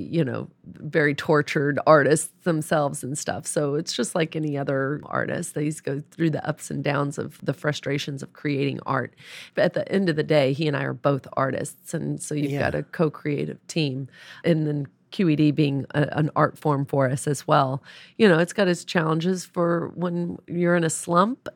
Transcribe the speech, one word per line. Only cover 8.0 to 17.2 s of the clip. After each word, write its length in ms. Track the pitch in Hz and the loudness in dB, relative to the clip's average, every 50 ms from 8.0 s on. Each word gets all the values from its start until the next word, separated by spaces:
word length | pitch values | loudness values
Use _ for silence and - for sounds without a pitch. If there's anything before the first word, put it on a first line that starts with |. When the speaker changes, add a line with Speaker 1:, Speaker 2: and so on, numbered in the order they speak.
| - - 143 131 | -4 -6 -8 -10
Speaker 1:
of 120 | - - _ | -12 -14 _
creating 460 | - - 151 143 135 139 139 131 - - | -8 -4 -4 -2 0 -2 -2 -4 -6 -4
art. 300 | - 135 131 123 - - _ - - - - - - _ | -2 -2 -2 -2 -4 -10 _ -20 -20 -20 -18 -20 -8 _
But 80 | - 135 | 0 2
at 100 | 175 - | 2 2
the 180 | 160 151 - | -2 -2 0
end 180 | - 196 196 175 | 0 2 2 2
of 60 | 151 | 0
the 60 | 156 147 | 0 0
day, 300 | 151 156 147 135 131 139 | 2 4 4 4 4 2
he 140 | 127 165 | 0 0
and 100 | 151 143 | -2 0
I 60 | 135 139 | -2 -2
are 100 | 135 131 | -4 -6
both 340 | 127 - 147 143 131 - - - | -2 0 0 0 0 -4 -6 -2
artists. 600 | - 135 131 131 - - - - _ _ - - | -2 -2 0 -2 -4 -6 -8 -10 _ _ -8 -8
And 260 | 160 147 143 147 143 | -6 -4 -4 -6 -6
so 140 | - - 151 | -6 -6 -4
you've 160 | 151 147 139 | -2 -2 -2
Speaker 2:
Yeah. 80 | 139 143 | -2 0
Speaker 1:
got 160 | 131 131 135 | -2 0 -2
a 80 | 147 147 | -2 -6
co-creative 840 | - - - 175 151 - - - 151 147 139 147 151 135 - _ | -6 -2 -2 -2 -2 -2 -4 -6 -4 -4 -4 -4 -6 -8 -14 _
team. 440 | - - 170 151 139 127 135 139 - - - - - - - - | -8 -4 -2 -2 -2 -2 -6 -8 -10 -14 -20 -20 -20 -20 -4 0
And 240 | - 165 156 151 | 2 2 2 2
then 180 | 151 147 147 139 - _ _ _ _ | 0 0 -2 -4 -6 _ _ _ _
Q 180 | - - 196 165 | -2 0 2 4
E 60 | 151 | 4
D 160 | 143 151 151 | 6 4 4
being 340 | 139 143 156 143 139 139 - - | 4 4 2 2 2 -2 -4 -2
a, 160 | - 143 147 - - | -2 -2 -2 0 0
an 140 | - 156 - - | -2 -2 0 2
art 220 | - 151 - - | 2 2 2 0
form 300 | - - 156 143 139 143 | -2 -2 0 0 0 -2
for 200 | - - 139 135 | -2 0 0 2
us 200 | 127 135 143 | 0 0 -2